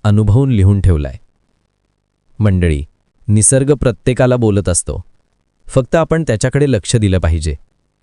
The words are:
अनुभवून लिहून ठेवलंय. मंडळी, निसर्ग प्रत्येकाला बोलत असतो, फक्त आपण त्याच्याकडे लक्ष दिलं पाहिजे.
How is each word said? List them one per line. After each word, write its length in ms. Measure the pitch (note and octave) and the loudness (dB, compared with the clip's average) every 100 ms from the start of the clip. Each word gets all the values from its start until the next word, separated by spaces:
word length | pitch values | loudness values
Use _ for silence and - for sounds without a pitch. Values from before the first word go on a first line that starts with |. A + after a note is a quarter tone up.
अनुभवून 480 | G#2+ G#2 G2+ A2+ C#3 | 0 2 2 2 2
लिहून 300 | A2 F#2+ G2+ | 2 2 2
ठेवलंय. 360 | F#2 D#2 C#2 - _ _ _ _ _ _ _ _ _ _ _ - | 2 0 -2 -10 _ _ _ _ _ _ _ _ _ _ _ -2
मंडळी, 460 | G#2+ F#2 F2 D2 C#2+ _ _ _ - | 0 2 0 -2 -6 _ _ _ -2
निसर्ग 460 | G#2 G#2 C3+ C#3 | 0 2 0 0
प्रत्येकाला 640 | C#3+ B2+ G#2 - B2 B2+ B2 | 0 -2 -2 -4 0 0 2
बोलत 340 | A2+ G2+ F#2 | 0 0 -2
असतो, 320 | E2+ - F2+ - _ _ _ _ _ - | -4 -6 -10 -12 _ _ _ _ _ -4
फक्त 280 | C3+ B2+ E3+ | -2 0 -2
आपण 280 | D#3 D#3+ | 0 -2
त्याच्याकडे 480 | D3 G#2+ B2+ C#3 C#3+ | -2 -2 -2 0 0
लक्ष 240 | A2 - A#2 | -2 0 0
दिलं 240 | G#2 F#2 | 2 0
पाहिजे. 360 | E2+ E2 D2+ D2 - _ _ _ | 0 -2 -4 -8 -14 _ _ _